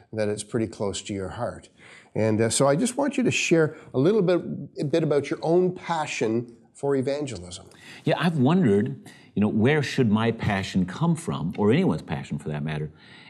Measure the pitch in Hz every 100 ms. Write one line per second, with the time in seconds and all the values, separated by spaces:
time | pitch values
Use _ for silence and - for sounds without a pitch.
0 | _ 110 104 104 - 120 110 - 101 -
1 | - 98 90 104 110 82 - _ - -
2 | - - 110 107 113 - 139 143 123 -
3 | 285 - 202 - - 165 151 - - 127
4 | 156 220 175 175 143 - 143 - 147 165
5 | 156 147 - 156 156 175 185 180 - 165
6 | 143 - 113 117 120 - _ - 139 139
7 | 131 143 143 87 87 - - - - -
8 | - 147 170 160 127 185 120 101 135 139
9 | - - - 95 104 107 117 151 143 -
10 | 117 107 117 113 120 98 95 98 90 -
11 | 170 165 - 71 78 - 104 151 185 78
12 | - 69 - 71 78 73 76 76 78 -
13 | - -